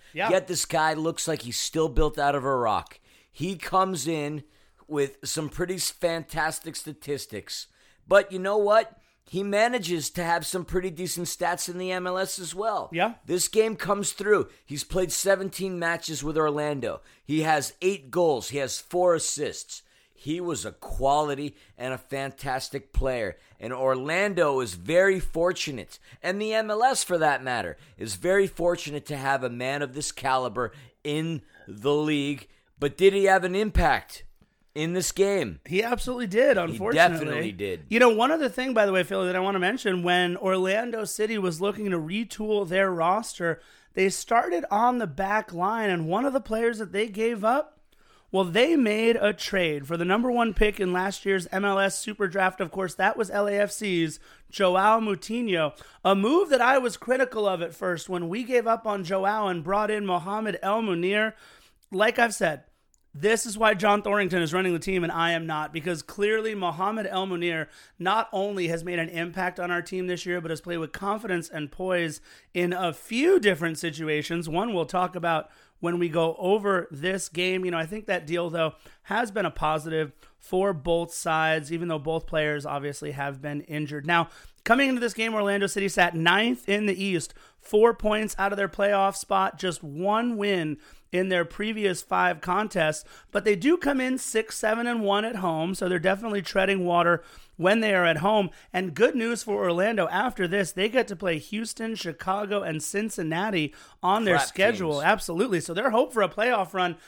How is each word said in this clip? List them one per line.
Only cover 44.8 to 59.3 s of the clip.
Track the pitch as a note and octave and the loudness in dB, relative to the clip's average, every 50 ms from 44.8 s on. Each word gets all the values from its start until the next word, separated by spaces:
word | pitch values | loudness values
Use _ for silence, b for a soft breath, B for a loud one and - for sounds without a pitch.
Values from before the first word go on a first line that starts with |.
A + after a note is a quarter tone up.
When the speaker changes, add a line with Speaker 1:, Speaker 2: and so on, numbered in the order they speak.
| A#3+ B3 B3 | 4 2 2
Speaker 1:
the | A#3+ A3 | 0 -2
back | E3 C3+ E3 F#3+ G3 G#3 A3 G#3+ - F3 | -6 -4 -4 -2 0 0 0 -2 -4 -4
line, | E3+ F3+ G3+ A3+ A3+ G#3+ G3+ | -2 -2 -2 0 0 0 0
and | F3+ E3+ D#3+ | 0 0 -2
one | D#3 F3+ A3 C4+ | 0 0 0 0
of | C#4+ B3+ | 0 0
the | C#4 | -2
players | - - A3 A3+ A#3 A#3 A#3 G#3+ | -2 -2 -2 0 0 0 0 -2
that | A3 E3 | -6 -6
they | F3+ G3+ A3 | -4 -4 -4
gave | A3+ F#3+ G#3+ A3+ A#3 A#3+ G3+ G3+ | -4 -2 -2 -2 -2 -2 0 0
up, | A3 B3+ D4 D4+ - _ _ _ _ b b b b b b b b | 2 2 2 0 -4 _ _ _ _ b b b b b b b b
well, | b F#3+ F#3+ | b 0 0
they | F3 E3 A3 B3+ E4 E4+ | 2 4 4 4 4 4
made | C#4+ A#3+ G#3 G#3 A3 A3+ A#3 A3+ | 4 4 4 2 2 4 4 4
a | A3 G3+ G#3 | 4 4 0
trade | G#3 - - - G3+ F#3+ F3 D#3+ D3+ C#3+ C3+ | 0 0 -4 -2 0 0 0 0 -2 -4 -6
for | C3+ E3+ | -4 -4
the | E3 F3 | -2 2
number | F3+ G3 A3+ A#3+ B3+ | 2 2 2 2 2
one | A#3+ A#3+ A#3 A3+ F3+ | 2 2 2 2 2
pick | - A3 G#3 G3+ - | 2 2 2 2 0
in | F#3+ F3+ | -2 0
last | F3+ F3+ F#3 G3+ F#3+ - - | 0 0 -2 -2 -4 -4 -2
year's | G3 G3 F#3 E3+ - | 0 0 0 -2 -2
M | F#3+ F#3+ G3+ | -4 -2 0
L | G3+ G3 | 2 2
S | G3 G3 G3 G3 - | 2 2 2 0 -2
Super | - G#3+ G#3 - G3+ | -6 -6 -4 -2 -2
Draft. | F3+ E3 G3 F#3 F#3 - - | -2 0 2 0 0 0 -2
Of | F#3+ D#3 | -6 -6
course, | - F#3+ F#3+ E3+ - | -4 -4 -4 -4 -2
that | - F#3+ G3+ - | 0 0 2 2
was | - G#3+ F#3 | 0 -2 -2
L | G3+ G3+ G#3 | 0 0 0
A | G3+ G3+ | 2 2
F | G3+ G3+ G3+ | 0 0 0
C's | - - A3 G3+ F3+ E3+ E3 D#3 - - b b b b b b | -2 -4 -2 0 2 2 0 0 -2 -8 b b b b b b
Joao | - - G3 F3+ F3+ F#3 G3 G#3+ A3 A3+ | -2 2 2 4 4 6 6 6 6 4
Moutinho, | A3 G#3+ G3 - - - A3 A#3+ A#3+ G#3+ F3+ E3 D#3 C#3+ - B B B B B B | 4 0 -2 -2 -4 -4 -4 -2 0 0 2 2 2 0 -2 B B B B B B
a | F#3 G3 | 4 4
move | G3 G3 A#3+ D#4 F4+ G4+ D#4 | 4 4 4 4 4 4 4
that | C#4 A#3+ | 4 4
I | A#3 B3+ C#4 C4+ | 6 6 4 4
was | B3 A#3 - | 4 0 -4
critical | - - A#3 B3+ C4 C4 B3+ - A3 G#3 | -4 -2 0 2 2 2 0 0 0 0
of | G3 F#3 E3 | 0 0 0
at | E3+ E3 D#3+ | -4 -6 -6
first | - G3 F#3 F3 D#3+ - - | -4 -2 -2 -2 -2 -4 -6
when | F#3 F3 E3+ E3 | -6 -4 -4 -4
we | F#3+ A#3+ B3 | -4 -4 -2
gave | A3+ B3+ A#3+ A3 | 2 2 2 2
up | A3+ A3+ A3+ A3+ | 2 0 0 0
on | A3 G3+ G3 F3 | -2 -4 -2 -2
Joao | E3 G3 F#3+ F#3+ G3+ | -2 -2 0 0 0